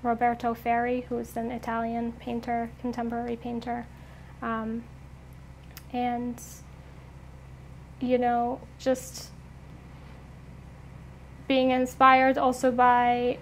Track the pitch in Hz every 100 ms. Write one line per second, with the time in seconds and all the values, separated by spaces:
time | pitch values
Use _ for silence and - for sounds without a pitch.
0 | 240 226 240 233 240 233 233 233 240 247
1 | 247 240 233 233 226 240 - 226 226 233
2 | 233 233 - 233 233 233 233 - 247 233
3 | 233 233 240 233 240 240 240 240 240 -
4 | - - - - 233 226 220 226 233 -
5 | - - - - - - - - - 247
6 | 247 240 247 240 - - - - - -
7 | - - - - - - - - - -
8 | 247 247 247 240 240 254 - - 262 254
9 | - - - - - - - - - -
10 | - - - - - - - - - -
11 | - - - - - 262 262 254 254 -
12 | 262 262 262 262 262 247 262 240 247 247
13 | 247 240 247 -